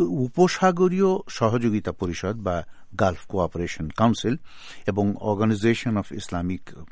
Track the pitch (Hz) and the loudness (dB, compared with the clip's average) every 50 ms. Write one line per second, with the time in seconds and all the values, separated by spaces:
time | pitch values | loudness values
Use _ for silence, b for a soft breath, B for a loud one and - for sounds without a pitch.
0 | 175 170 175 147 127 123 - 170 180 180 - - - 185 180 175 185 180 175 185 | 0 0 2 -2 -2 0 4 4 4 4 4 4 4 4 4 4 2 2 4 4
1 | 196 190 185 202 - - - - 120 110 110 123 117 117 104 104 101 - 87 - | 2 2 2 0 -4 -8 -4 0 2 2 2 4 2 2 2 2 0 -2 -4 -2
2 | 98 87 82 - - 92 110 117 98 95 87 85 80 b b b b b - - | -2 -4 -2 -2 -2 -4 -4 -2 -2 -2 -2 -2 -4 b b b b b -2 2
3 | 110 95 87 - - - - 95 87 80 - 85 87 85 - - 80 76 - - | 2 2 2 0 -6 -4 0 0 0 0 0 -2 -4 -4 -4 -6 -6 -6 0 2
4 | 110 120 110 - - 104 127 - B B B B B B B B B - 98 104 | 4 4 4 2 0 -2 -2 -4 B B B B B B B B B -2 0 2
5 | 104 101 98 - - 107 104 98 110 110 110 101 101 117 117 - - 120 110 104 | 2 0 0 -2 0 -2 0 2 4 2 2 4 4 2 2 2 0 -2 -2 -2
6 | 95 - - - - - - 87 87 92 92 87 - - - - 92 - | -2 -4 -8 -10 -8 -4 -4 -2 -2 -2 -4 -4 -8 -12 -14 -14 -14 -10